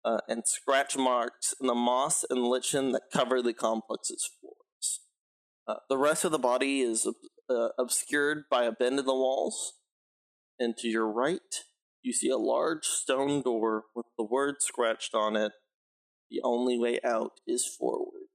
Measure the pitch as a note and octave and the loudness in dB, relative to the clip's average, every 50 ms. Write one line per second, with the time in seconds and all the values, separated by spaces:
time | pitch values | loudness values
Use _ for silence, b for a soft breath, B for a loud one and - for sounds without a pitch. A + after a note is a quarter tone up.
0 | - A#2 A2+ - - - A2+ A#2 - - - - - - C3+ C3+ C#3 - - C3+ | -2 -2 0 0 0 0 0 0 0 0 -2 -2 0 2 4 4 2 2 0 2
1 | C3 B2+ B2 A#2+ A#2 B2 - _ - - - - C3+ B2+ B2 A#2+ A#2+ B2 B2 B2+ | 2 4 4 4 2 0 -4 _ -4 -4 -4 0 0 2 2 4 4 4 4 2
2 | C#3 D#3 - - - - C3 B2+ A#2+ A#2+ B2+ B2+ B2 - - C#3 C3+ C3 B2 - | 2 2 0 -2 0 0 0 0 2 2 2 0 0 -2 -2 0 0 0 0 -2
3 | - _ - D3 B2+ A#2+ C3 B2+ B2 A#2+ A2 - - A2 A2+ A2+ - - A2 - | -4 _ 0 0 2 2 2 2 2 0 -2 0 0 0 0 0 -4 -6 -10 -8
4 | - - - - - - - _ - - - _ _ _ _ _ - - - - | -8 -10 -8 -6 -10 -10 -10 _ -20 -20 -20 _ _ _ _ _ -8 -8 -8 -8
5 | _ _ _ _ _ _ _ _ _ _ _ _ _ - G#2+ - - _ C3+ C3 | _ _ _ _ _ _ _ _ _ _ _ _ _ -8 -8 -8 -4 _ 0 2
6 | C#3 D3 D#3 D#3 - F3+ D#3 D3+ B2 B2 B2 B2+ C#3 C#3 C#3 C3+ B2+ A#2 A2 A2+ | 2 2 2 2 0 0 0 2 2 2 2 2 2 0 2 2 2 2 0 0
7 | - A2 A2+ _ - - _ - _ - B2+ A#2 A2+ A2 - - B2+ A#2+ - - | -2 -2 -4 _ -16 -20 _ -20 _ -2 -2 0 0 -2 -2 -2 -2 -2 -2 -4
8 | - - D3 D3 C#3+ D3 D3+ D3+ D3 _ C3+ B2 B2 A#2 A2+ - B2+ B2 C3+ C#3 | -2 -2 0 2 2 2 0 -2 -2 _ 0 2 2 0 2 0 0 2 2 0
9 | C3 C3 C3+ C3 C3 C3 C3 - - - - - - - - _ _ _ _ _ | 0 0 2 2 2 2 2 0 -2 -2 -4 -6 -10 -10 -12 _ _ _ _ _
10 | _ _ _ _ _ _ _ _ _ _ _ - B2+ A#2 A2+ - - A#2 A2 A2+ | _ _ _ _ _ _ _ _ _ _ _ -2 -2 -2 -2 -2 -4 -2 0 0
11 | A2+ A2 G#2+ A#2 B2+ D3+ F3+ - _ _ - - - _ _ _ _ _ _ _ | 0 0 0 0 0 0 -2 -4 _ _ -12 -12 -12 _ _ _ _ _ _ _
12 | _ B2+ A2+ - - B2+ C3 A#2+ G#2+ G#2+ A#2+ C3+ F3 D#3+ E3 D#3 - - - - | _ -4 -4 0 0 0 0 2 2 2 2 2 2 0 -2 -4 -4 -4 -4 -4
13 | - - C3 C3+ C#3 C#3+ C#3+ C#3+ B2+ B2+ A#2 A2 A2 A2+ A2 A2 - _ _ A#2+ | 0 0 0 2 2 0 0 0 0 0 0 2 2 0 0 -2 -4 _ _ -12
14 | A#2 _ _ - A2 G#2 A#2+ C3+ C#3 C#3+ C#3 - - - - - A#2+ A2+ A2 - | -12 _ _ -6 -2 0 0 0 0 0 -2 -4 -6 -6 0 0 0 0 0 -2
15 | - - - A2 G#2+ G#2+ G#2+ G#2+ G#2+ G#2+ - _ _ _ _ _ _ _ _ _ | -4 -2 0 0 2 2 2 0 0 -2 -4 _ _ _ _ _ _ _ _ _
16 | _ _ _ _ _ _ - - - B2 A#2+ A#2+ B2 B2+ B2 A#2 A#2 A#2+ A#2+ - | _ _ _ _ _ _ -8 -4 -2 0 0 2 0 0 0 0 0 0 0 0
17 | - B2 A2+ A2+ A2+ - _ - _ - B2 A#2+ - - - - - B1 A#1 - | 0 0 0 0 -2 -4 _ -12 _ -4 -2 -2 -2 -6 -6 -4 -2 -2 -2 -2
18 | - - - - - - | -4 -6 -8 -16 -18 -18